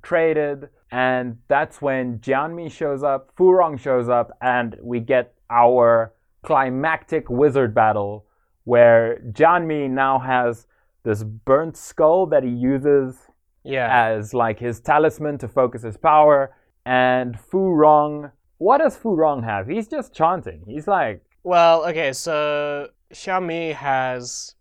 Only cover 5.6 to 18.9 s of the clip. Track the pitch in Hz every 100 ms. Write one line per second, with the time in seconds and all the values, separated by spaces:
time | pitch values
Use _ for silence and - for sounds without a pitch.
5.6 | 120 123 117 117 113 _ _ _ - 147
6.6 | 131 131 156 160 _ 160 - 123 147 135
7.6 | 120 113 110 104 101 104 _ _ _ _
8.6 | - 120 117 117 117 120 120 104 160 175
9.6 | 160 151 139 131 135 135 131 127 120 117
10.6 | _ _ _ _ 113 104 110 110 - 135
11.6 | 165 - - - 156 180 180 147 127 123
12.6 | 127 135 147 143 131 127 _ _ _ _
13.6 | - 135 120 120 113 110 107 123 117 110
14.6 | 120 117 - 151 156 156 151 143 120 135
15.6 | 123 120 113 104 160 151 151 143 135 _
16.6 | _ _ 123 127 127 127 123 110 _ 190
17.6 | 190 165 151 151 147 147 147 _ _ _
18.6 | 180 277 302